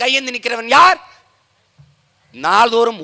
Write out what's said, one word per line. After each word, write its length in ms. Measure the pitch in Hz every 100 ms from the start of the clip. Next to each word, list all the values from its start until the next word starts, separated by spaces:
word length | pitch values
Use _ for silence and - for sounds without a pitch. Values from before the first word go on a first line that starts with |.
கையேந்தி 320 | 240 269 262
நிற்கிறவன் 400 | 247 240 233 226 269
யார்? 240 | 359 370 - _ _ _ _ _ _ _ _ _ _ _ _
நாள்தோறும் 680 | 117 147 196 233 226 233 220